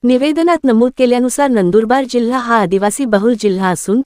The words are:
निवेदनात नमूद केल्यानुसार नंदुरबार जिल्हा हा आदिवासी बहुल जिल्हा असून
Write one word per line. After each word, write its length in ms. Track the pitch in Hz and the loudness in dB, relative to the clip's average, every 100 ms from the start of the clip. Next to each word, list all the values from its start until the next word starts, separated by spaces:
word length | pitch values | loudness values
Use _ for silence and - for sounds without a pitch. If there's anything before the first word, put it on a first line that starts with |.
निवेदनात 540 | 240 254 285 302 339 330 | 2 2 0 0 0 2
नमूद 260 | 262 226 247 - | 2 2 2 0
केल्यानुसार 500 | 247 240 254 - 285 | 0 0 -2 -2 0
नंदुरबार 560 | 233 180 196 220 254 262 | 2 2 2 2 -2 0
जिल्हा 280 | 247 233 254 | -2 -2 -4
हा 220 | 233 233 | -2 0
आदिवासी 440 | 202 190 208 208 | 0 0 -2 -2
बहुल 300 | 269 202 214 233 | -2 0 0 0
जिल्हा 280 | 208 185 190 | -2 -2 -2
असून 340 | 175 - 220 | -4 -2 -2